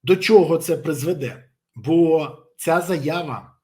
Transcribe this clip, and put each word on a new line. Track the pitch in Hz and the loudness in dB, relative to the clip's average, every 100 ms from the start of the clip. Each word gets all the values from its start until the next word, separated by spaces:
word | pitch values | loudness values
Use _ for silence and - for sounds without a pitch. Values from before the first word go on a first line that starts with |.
до | 135 190 | 0 0
чого | 202 214 160 165 | 4 4 4 0
це | 165 160 | -2 -4
призведе, | 160 143 147 170 123 - _ _ _ 123 | -4 -6 -4 -6 -8 -12 _ _ _ -12
бо | 110 165 165 160 139 - _ - | 0 2 4 2 0 -10 _ -8
ця | - 170 | -2 -2
заява | 170 175 139 170 160 113 - _ | -2 -4 -4 -6 -8 -12 -14 _